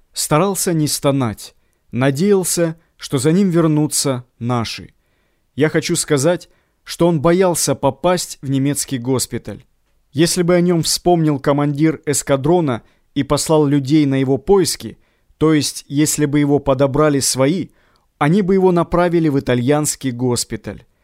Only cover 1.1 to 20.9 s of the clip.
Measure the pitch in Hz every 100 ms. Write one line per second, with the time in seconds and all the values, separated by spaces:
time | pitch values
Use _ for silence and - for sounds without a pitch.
1.1 | 139 120 101 - _ _ _ _ 117 135
2.1 | 135 196 196 170 - 170 160 _ _ -
3.1 | 143 151 175 196 165 160 151 151 - 143
4.1 | 123 123 _ 120 123 110 - 90 _ _
5.1 | _ _ _ _ - 151 160 - 170 -
6.1 | 147 147 180 - _ _ _ - - 170
7.1 | 165 151 175 190 160 - 131 139 131 180
8.1 | 180 - - 135 135 139 139 - 135 120
9.1 | 127 - 117 - 101 - _ _ _ _
10.1 | 131 165 180 170 180 175 170 151 - 180
11.1 | 175 156 139 - 143 147 143 160 151 -
12.1 | 135 - 139 139 180 151 113 - _ _
13.1 | - 135 143 - 156 147 143 131 156 143
14.1 | 135 131 135 - 196 170 - 110 90 _
15.1 | _ _ _ 156 156 127 - - 139 151
16.1 | - 147 147 143 143 143 131 139 131 151
17.1 | 139 - 127 135 180 - _ _ _ _
18.1 | _ 147 190 185 196 185 175 160 170 175
19.1 | 170 160 139 131 123 120 147 151 - 131
20.1 | 120 127 120 - 110 110 92 -